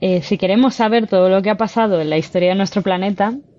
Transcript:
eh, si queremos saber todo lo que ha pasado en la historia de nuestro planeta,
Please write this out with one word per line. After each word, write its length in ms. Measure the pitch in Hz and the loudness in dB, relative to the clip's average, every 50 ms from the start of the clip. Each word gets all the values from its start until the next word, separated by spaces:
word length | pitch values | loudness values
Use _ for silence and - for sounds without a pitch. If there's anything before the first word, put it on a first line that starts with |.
eh, 220 | - 190 185 180 143 | -2 0 0 0 -2
si 160 | - 202 - | -2 -4 -2
queremos 360 | 190 180 196 233 262 262 - | 0 0 2 2 2 2 2
saber 320 | - 226 214 226 233 220 | 0 0 0 2 0 0
todo 220 | - 202 185 185 185 | 2 2 2 4 4
lo 120 | 190 196 | 4 2
que 100 | 185 208 | 2 0
ha 60 | 214 | -2
pasado 440 | 185 226 208 - 233 226 214 190 165 | -2 -2 -2 0 0 0 2 0 0
en 100 | 156 151 | 0 0
la 80 | 156 160 | 0 -2
historia 320 | 156 - - 185 175 180 | -2 -2 -2 0 0 2
de 60 | 185 | 2
nuestro 260 | 196 196 190 - 208 175 | 0 -2 -2 -2 -2 -2
planeta, 500 | 196 185 180 190 202 202 180 202 220 240 285 - _ _ | -2 -2 -2 -2 -2 -2 -2 -2 -4 -4 -6 -12 _ _